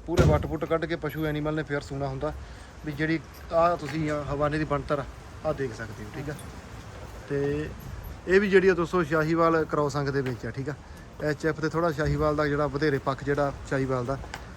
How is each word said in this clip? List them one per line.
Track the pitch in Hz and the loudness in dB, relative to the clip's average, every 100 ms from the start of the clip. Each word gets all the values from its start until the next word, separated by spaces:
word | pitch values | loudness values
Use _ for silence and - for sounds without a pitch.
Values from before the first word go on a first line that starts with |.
| - | -2
ਪੂਰੇ | 170 156 | 4 6
ਵੱਟ | 151 151 | 4 2
ਵੁੱਟ | 160 156 | -4 0
ਕੱਢ | 165 160 | 0 0
ਕੇ | 165 | -4
ਪਸ਼ੂ | 151 156 156 | -4 -2 -2
ਐਨੀਮਲ | 151 151 156 | 0 0 -2
ਨੇ | |
ਫੇਰ | 147 143 | -2 -4
ਸੂਣਾ | - 139 139 | -4 -4 -4
ਹੁੰਦਾ, | 135 147 147 - - - - 151 | -2 -4 -4 -10 -14 -16 -12 -8
ਵੀ | |
ਜਿਹੜੀ | 139 156 165 - - - | -2 0 0 -4 -14 0
ਆਹ | 165 170 170 | 6 6 4
ਤੁਸੀਂ | 151 156 151 | 0 -2 0
ਆ | 151 | -2
ਹਵਾਨੇ | 143 143 147 151 | -2 0 2 2
ਦੀ | 151 | 0
ਬਣਤਰ | 143 131 143 | 0 0 -2
ਆ, | 127 - - - 156 | -2 -10 -14 -6 -2
ਆਹ | |
ਦੇਖ | 147 135 | 0 -2
ਸਕਦੇ | 110 110 104 | -4 -8 -10
ਹੋ, | 104 - | -10 -8
ਠੀਕ | - | -8
ਆ। | - - - - - - - - - - | -8 -10 -14 -14 -14 -14 -14 -12 -12 -4
ਤੇ | 143 143 147 151 - - - - - - | 0 0 0 -4 -8 -10 -10 -10 -8 4
ਇਹ | 185 | 6
ਵੀ | 202 | 8
ਜਿਹੜੀ | 190 190 | 6 6
ਆ | |
ਦੋਸਤੋ | 175 165 185 | 4 2 2
ਸ਼ਾਹੀਵਾਲ | 156 160 156 165 165 160 156 | 2 2 4 4 6 4 2
ਕ੍ਰੋਸ | 156 147 143 | 0 0 0
ਅੰਗ | 139 | 0
ਦੇ | 139 | 0
ਵਿੱਚ | 127 117 120 | 0 -4 -6
ਆ, | |
ਠੀਕ | 113 135 | -6 -6
ਆ। | 139 - - - - | -8 -10 -16 -16 -6
ਐਚ | 147 147 160 | -4 0 0
ਐਫ | 151 | 0
ਤੇ | 156 | 0
ਥੋੜ੍ਹਾ | 151 170 | 2 2
ਸ਼ਾਹੀਵਾਲ | 147 151 143 151 147 | 2 2 2 2 2
ਦਾ | 151 | 2
ਜਿਹੜਾ | 143 147 | 2 0
ਵਧੇਰੇ | 135 151 135 | 2 2 2
ਪੱਖ | 139 131 | 0 -2
ਜਿਹੜਾ | 127 143 143 135 - | 0 2 2 -2 -2
ਸ਼ਾਹੀਵਾਲ | 139 135 131 123 | 0 2 0 0
ਦਾ। | 135 - - - | -4 -6 -12 -12